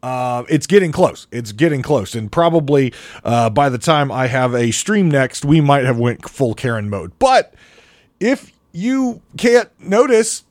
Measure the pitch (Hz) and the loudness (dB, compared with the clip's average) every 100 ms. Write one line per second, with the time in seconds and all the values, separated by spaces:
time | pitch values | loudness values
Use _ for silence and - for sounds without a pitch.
0 | 123 127 127 123 123 151 - 202 180 160 | -8 -6 -4 -6 -2 -2 2 2 2 0
1 | 160 78 - 120 113 104 165 143 123 143 | -2 -2 -14 -12 -12 -2 -2 -2 -2 -2
2 | 95 117 107 - 170 165 143 143 131 - | -2 -8 -6 0 2 0 2 2 0 -4
3 | - - - 120 113 107 143 123 - 151 | -20 -10 -2 0 2 2 0 0 0 0
4 | 139 117 131 127 127 120 120 113 - 208 | 0 -2 -2 0 0 0 -2 -2 -2 2
5 | 180 143 131 - 143 156 143 143 131 117 | 2 2 0 -4 2 4 4 2 2 0
6 | 120 117 - - 127 104 127 117 104 101 | -2 -4 -12 -4 -4 -2 -4 -4 -6 -8
7 | 85 _ 262 254 - _ _ _ _ _ | -10 _ 2 2 0 _ _ _ _ _
8 | _ _ 208 277 - _ _ 165 214 269 | _ _ -2 -2 -6 _ _ -8 -4 -2
9 | 254 226 _ 170 240 240 214 _ - 202 | -2 -6 _ -2 2 2 2 _ -2 2
10 | 269 226 226 - _ | 4 2 0 -6 _